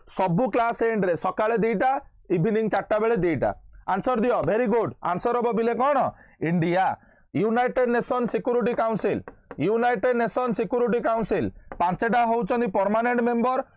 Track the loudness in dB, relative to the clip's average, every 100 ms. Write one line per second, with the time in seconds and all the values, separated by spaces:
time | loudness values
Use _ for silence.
0 | -10 -2 0 2 2 2 0 0 0 0
1 | 0 0 -2 0 0 2 0 2 0 0
2 | -6 -16 -4 0 2 0 0 -2 0 0
3 | 2 0 0 0 -2 -4 -12 -12 -4 -2
4 | -2 0 0 0 0 0 2 0 -2 -4
5 | -4 -2 -2 0 0 0 0 0 2 2
6 | 0 -4 -18 -6 -2 0 2 2 0 -2
7 | -12 _ _ -2 0 0 0 0 0 0
8 | 0 -2 -2 -2 0 0 0 0 -2 0
9 | -2 -2 -6 -16 -14 -4 0 2 0 0
10 | 0 0 0 -2 -2 -2 -2 0 0 0
11 | 0 0 0 -2 -2 -6 -12 -2 -2 0
12 | 0 2 2 0 0 0 0 0 2 2
13 | 0 0 0 0 0 -2 -4